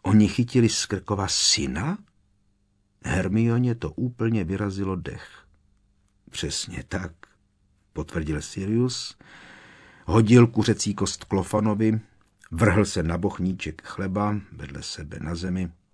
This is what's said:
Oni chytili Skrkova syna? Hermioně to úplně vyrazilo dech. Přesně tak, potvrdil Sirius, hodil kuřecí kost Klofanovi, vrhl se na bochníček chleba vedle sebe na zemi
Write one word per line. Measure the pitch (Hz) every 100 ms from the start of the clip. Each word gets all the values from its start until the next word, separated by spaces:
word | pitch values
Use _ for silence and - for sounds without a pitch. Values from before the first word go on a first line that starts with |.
Oni | 101 107 104
chytili | - 120 127 117
Skrkova | - - 98 - 101 95
syna? | - - - 69 65 135 208 - _ _ _ _ _ _ _ _ _
Hermioně | - 82 90 107 117 117 123 117
to | 76
úplně | - 123 123 113 113
vyrazilo | 82 98 104 95 95 90
dech. | 78 - - - _ _ _ _ _ _ _ _ -
Přesně | - 76 - - - -
tak, | 92 90 - - _ _ _ _ _ _
potvrdil | - 73 85 78 73
Sirius, | - - 95 113 127 120 - - - - - - - - - - -
hodil | 107 107 123 120
kuřecí | 110 107 101 107
kost | 98 98 -
Klofanovi, | - 98 92 107 107 104 110 113 - _ _ _ -
vrhl | 85 113 92 98
se | 95
na | 80 85
bochníček | 95 - 92 92 78 - -
chleba | - 98 98 104 104 -
vedle | - 73 69
sebe | - - 76 65
na | 71 85
zemi | 92 92 87 - _